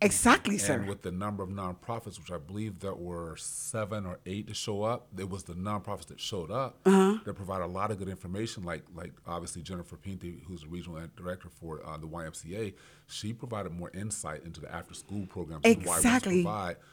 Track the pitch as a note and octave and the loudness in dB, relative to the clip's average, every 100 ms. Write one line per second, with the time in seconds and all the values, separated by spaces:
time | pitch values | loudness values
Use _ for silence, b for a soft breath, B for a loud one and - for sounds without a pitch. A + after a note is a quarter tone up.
0 | G#3 - A#3+ B3+ - G3+ - C3 G2 G2 | 6 8 8 8 6 2 4 2 2 -2
1 | F#2 F2+ G#2 G2+ F#2 G2 F#2 F2 - A#2 | -2 -2 -2 -2 -4 -2 -2 -4 -4 -6
2 | G#2+ F2 E2 F2 D2 G2+ A2 F2+ F#2+ - | -6 -12 -8 -8 -6 -4 -4 -4 -4 -4
3 | F2 E2+ E2 D#2 - - - A2 G#2 G#2+ | -4 -4 -6 -6 -8 -6 -4 -2 -2 -2
4 | F#2 F#2 - G2+ G#2 G#2 - G#2 G#2+ B2 | -4 -6 -6 -6 -4 -6 -2 0 2 0
5 | - F#2 F#2+ F#2 - E2+ G2 G#2 G#2 F#2+ | -4 -6 -4 -6 -6 -4 -2 -2 -2 -6
6 | - - - G2+ D#2+ A#2 B2+ - F#3+ G3 | -8 -8 -4 -4 -2 -2 -2 2 8 10
7 | F#3+ G#3+ G#2+ G2 F#2 F#2+ F2 F#2 G#2+ G2 | 8 6 -2 -6 -2 -2 0 0 0 0
8 | F#2+ F#2 F2+ F#2+ A2+ - F2 D#2+ - E2 | -4 -6 -4 -4 -4 -4 -4 -6 -8 -12
9 | F2 - - F2 F2 F2 D#2 F#2 E2+ F2 | -12 -12 -6 -6 -6 -8 -6 -8 -8 -10
10 | G2+ F#2+ F2 E2 - F2 D2+ F2+ E2+ D#2+ | -8 -6 -8 -10 -10 -10 -8 -8 -6 -8
11 | E2 - F2 F2+ E2+ - E2 D#2 D#2 D#2 | -10 -8 -6 -6 -10 -12 -10 -8 -8 -8
12 | D#2+ E2+ D#2+ - D#2+ G2 G#2+ - b b | -8 -6 -6 -8 -8 -4 -4 -6 b b
13 | b - G#2+ B2 B2+ G#2+ F#2 E2+ E2+ F#2 | b -8 -6 -6 -6 -4 -4 -6 -6 -6
14 | G#2+ - D#2+ D2+ E2 E2 D2 E2 - - | -6 -4 -6 -6 -8 -12 -8 -10 -10 -14
15 | - G2+ F#2+ - F2 D#2+ A3+ A3+ - - | -8 -6 -6 -6 -6 4 6 8 4 4
16 | A#3+ B3 G3+ F3+ E3+ - F3 E3+ b | 6 6 6 4 4 0 -2 -4 b